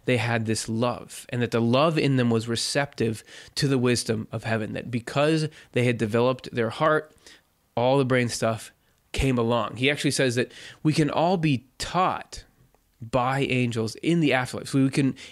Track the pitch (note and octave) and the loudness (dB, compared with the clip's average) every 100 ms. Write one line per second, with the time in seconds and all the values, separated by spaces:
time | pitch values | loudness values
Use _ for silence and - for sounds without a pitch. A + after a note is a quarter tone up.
0 | - B2 A2+ A#2 A2 A2 - A2 A#2+ G#2+ | -2 0 0 -2 -2 -4 -4 -4 -4 -6
1 | - - - B2 A#2 A#2 A#2 B2+ D#3+ D#3+ | -12 -18 -8 -4 0 2 2 4 4 2
2 | C#3 C3 A#2+ A2+ A2+ A2+ - C#3+ C#3 - | 2 2 2 0 0 -4 -2 -2 -4 -2
3 | A#2 A2 - - - - C#3+ C3+ B2 A#2+ | -2 -2 -12 -20 -12 -2 0 2 2 2
4 | - A2 - A2+ A2 A2+ G#2+ G#2+ - A#2+ | 0 -4 -4 -8 -4 -4 -4 -8 -6 -6
5 | - C#3 D3+ D#3+ D#3 - - B2 B2 A2+ | -4 0 2 0 -2 -8 -6 0 0 0
6 | A2+ A#2 B2 B2+ - A#2+ A2+ - D#3 D#3 | 0 2 0 0 -6 -4 -4 0 2 2
7 | - _ - - _ _ _ - B2 C#3 | -2 _ -20 -20 _ _ _ 0 2 2
8 | C3 B2+ A#2+ - A#2 A2 - _ _ _ | 4 2 0 -2 -2 -2 -10 _ _ _
9 | _ - C3+ B2 A#2 A#2+ G#2 G#2+ C3 D3 | _ -2 2 2 2 0 -2 0 0 2
10 | D3+ C3 C3+ A#2+ B2 - - - D#3 D3+ | -2 2 0 0 -4 -6 -20 -2 0 2
11 | D3 - E3 F#3 D#3 B2+ - _ - F3 | 2 2 2 2 0 -2 -4 _ -4 -2
12 | F3+ F#2+ - - - _ _ _ _ _ | 0 -2 -10 -18 -20 _ _ _ _ _
13 | A2+ C3 B2 C3+ C#3 B2+ B2 A2+ A2 - | -4 0 0 0 0 0 0 -2 -4 -2
14 | - E3+ D3 B2+ B2+ G2+ - C#3 C3+ C#3+ | 0 2 4 2 0 -6 -2 2 2 2
15 | C3+ B2+ - | 0 -2 -8